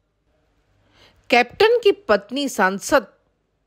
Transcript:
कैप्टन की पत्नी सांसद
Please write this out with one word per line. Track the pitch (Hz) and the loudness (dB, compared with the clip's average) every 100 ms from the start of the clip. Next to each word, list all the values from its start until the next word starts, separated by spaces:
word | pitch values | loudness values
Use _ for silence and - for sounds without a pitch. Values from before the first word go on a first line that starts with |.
| _ _ _ _ _ _ _ _ _ _ _ _ - | _ _ _ _ _ _ _ _ _ _ _ _ -2
कैप्टन | 240 240 - 440 480 | 0 0 0 0 2
की | 403 | 0
पत्नी | - - 202 - 277 277 | 0 -2 -2 -2 -8 -6
सांसद | - 190 196 - 285 196 _ _ _ _ _ | -2 -2 -2 -2 -2 -2 _ _ _ _ _